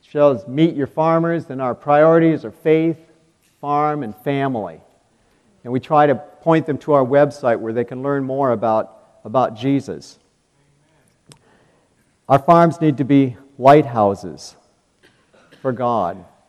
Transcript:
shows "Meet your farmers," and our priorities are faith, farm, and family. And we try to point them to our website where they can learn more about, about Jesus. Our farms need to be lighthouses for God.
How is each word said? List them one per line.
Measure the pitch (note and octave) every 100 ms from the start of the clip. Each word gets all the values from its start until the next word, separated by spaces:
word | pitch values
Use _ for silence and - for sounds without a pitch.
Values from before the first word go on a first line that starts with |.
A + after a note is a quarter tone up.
shows | _ D3+ D3 A#2+ B2
"Meet | C3+ E3
your | C#3+ C3
farmers," | - D#3+ E3 E3 E3+ -
and | C3
our | C3
priorities | A2+ D3 D3 D#3 E3 E3 D3+
are | A2
faith, | - D#3+ D#3+ E3 D#3+ _ _ _ _ _ _
farm, | C#3+ D3 D3+ D3+
and | A#2 G#2+
family. | D3+ C#3 C#3 A#2+ F#2 D#2 _ _ _ _ _ _ _ _
And | A#2+
we | B2+
try | - D3+ D3
to | B2
point | - _ E3 D#3+ D3+
them | C3+
to | -
our | C#3+
website | B2+ C#3 C#3+ - B2+ A2
where | A2+
they | A2+
can | A#2+ B2+
learn | C#3 C#3+
more | C3 C3+ C#3
about, | A#2 A2+ A2 G2+ _ _ _
about | - B2+ A#2+ A2
Jesus. | C3 C#3 A2 D#2 - _ _ _ _ _ _ _ _ _ _ _ _ _ _ _ _ _ _ _ _ _ -
Our | C3
farms | - E3+ E3+ -
need | D#3 C3
to |
be | C3+ C#3 C3 A2 _ -
lighthouses | B2+ D3+ C#3+ A#2+ G#2 G2 F#2 C#2 - _ _ _ _ _ _ _ _ _ _ _
for | C3+
God. | B2 B2 A#2 F2+ G2 F2 _